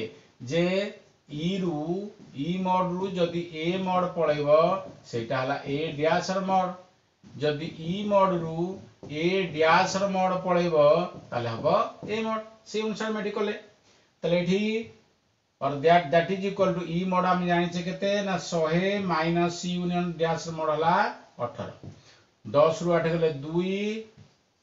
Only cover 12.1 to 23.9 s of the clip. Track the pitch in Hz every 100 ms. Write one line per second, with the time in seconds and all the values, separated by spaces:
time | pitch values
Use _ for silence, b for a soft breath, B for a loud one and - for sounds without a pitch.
12.1 | 220 220 220 - - - 214 220 196 220
13.1 | 214 202 214 208 - - _ b b b
14.1 | _ 165 175 170 196 214 220 226 - _
15.1 | _ _ _ _ - 139 139 156 175 147
16.1 | 170 170 196 196 190 180 170 170 170 185
17.1 | 180 180 180 175 175 170 180 175 175 196
18.1 | 202 196 180 - 170 156 170 190 208 190
19.1 | 156 165 170 175 170 180 180 175 175 180
20.1 | 156 165 156 165 160 156 151 165 180 -
21.1 | - - - 120 - 87 - - b b
22.1 | b b _ 113 139 160 160 175 170 165
23.1 | 165 160 143 151 170 185 196 208